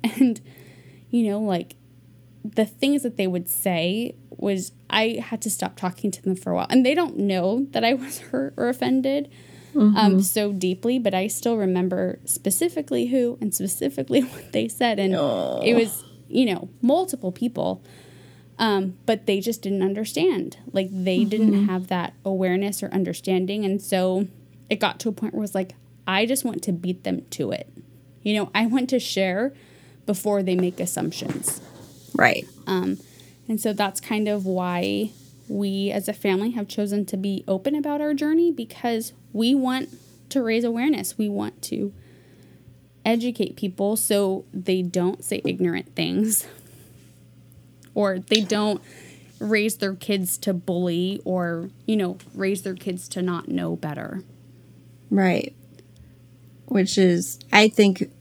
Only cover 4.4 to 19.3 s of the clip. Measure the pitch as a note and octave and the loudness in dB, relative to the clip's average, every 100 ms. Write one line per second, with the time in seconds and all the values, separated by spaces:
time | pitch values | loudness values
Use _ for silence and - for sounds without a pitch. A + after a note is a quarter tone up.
4.4 | G#3 F#3+ F#3 - - G#3+ A3 A3+ A3+ A3 | -2 -2 -4 -14 -2 0 0 -2 -6 -6
5.4 | A3 - F#3 - F#3 F3+ G#3 - F#3+ F#3 | -6 -4 -6 -4 -6 -4 -6 -4 -4 -4
6.4 | - F3 - C4 B3+ D#4 E4+ - G3+ F#3+ | -2 -2 4 4 4 2 0 0 0 0
7.4 | F3+ A#3 C4+ A3+ A3+ B3+ B3+ - - C4 | 0 0 -2 0 0 0 -4 -12 -8 -4
8.4 | C#4 - A#3+ B3+ B3+ C4 C4 C#4 C#4+ - | -4 -2 -2 0 0 2 2 -2 -4 -14
9.4 | - - - D4 G#3+ G#3 G#3 F#3+ F#3+ A3 | -20 -20 -4 4 6 6 6 6 4 0
10.4 | G#3 G3 F#3 F#3 A#3 B3+ A3 F#3 G3+ - | 0 0 -2 0 0 2 2 0 -2 -2
11.4 | A#3 A3+ G3 F3+ F3+ F#3 F#3 - - - | -2 0 2 2 0 0 -2 -4 -6 -4
12.4 | - - E4+ E4 D4 B3 A#3+ C4 A#3+ B3 | -2 0 -2 -2 -4 -2 2 2 0 -2
13.4 | G#3+ - G3 - - - - C4 B3+ - | -4 -4 -4 -2 -4 -4 2 2 2 -6
14.4 | - G#3+ A3+ - A#3+ G3+ F#3+ F#3 C#3+ G#2 | -4 -4 -2 0 0 2 0 2 0 0
15.4 | C2+ B1+ G#3+ A#3 A3+ - - - - - | -2 0 2 4 2 -4 -14 -20 -4 0
16.4 | B3 F3 - - A#3+ D#4 F#4 B3+ F#3 F#3 | 2 0 -6 0 2 4 2 -4 -6 -4
17.4 | A#3+ - F3+ F#3+ - - - - - - | -4 -2 -4 -4 -10 -20 -20 -20 -20 -20
18.4 | - - A3+ G3+ F#3+ F3+ - A3 - | -20 -2 0 2 0 -4 -2 0 2